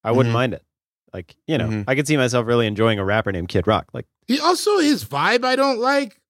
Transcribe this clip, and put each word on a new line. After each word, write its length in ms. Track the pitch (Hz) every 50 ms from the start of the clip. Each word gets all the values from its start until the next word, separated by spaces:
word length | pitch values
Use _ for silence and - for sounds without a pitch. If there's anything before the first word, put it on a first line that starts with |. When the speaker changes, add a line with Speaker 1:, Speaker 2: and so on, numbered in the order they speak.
Speaker 1:
I 80 | - 113
wouldn't 200 | 113 127 127 117
Speaker 2:
Mm-hmm. 40 | 113
Speaker 1:
mind 200 | 117 127 120 95
it. 80 | - _ _ _ _ _ _ _ _ _ _
Like, 220 | - 92 87 _ - _ _ -
you 100 | 160 127
know, 80 | 87 110
Speaker 2:
Mm-hmm. 220 | 110 107 101 113
Speaker 1:
I 40 | 135
could 100 | 139 147
see 100 | 135 156
myself 300 | 143 127 120 120 123 113
really 200 | 113 120 120 117 107
enjoying 300 | 104 98 110 113 110 101
a 40 | 95
rapper 280 | 95 104 110 110 101
named 160 | 98 85 87 92
Kid 180 | - 98 85
Rock. 220 | 104 107 82 - _
Like 140 | - 120 - _ _ _ _ -
Speaker 3:
He 100 | 240 294
also, 380 | 294 339 370 339 - 415 415 392
his 260 | 311 294 285 180 117
vibe 400 | - 143 139 151 190 233 247 247
I 120 | 254 254
don't 220 | 254 254 277 262 214
like 400 | 240 262 285 277 277 208 _ _ _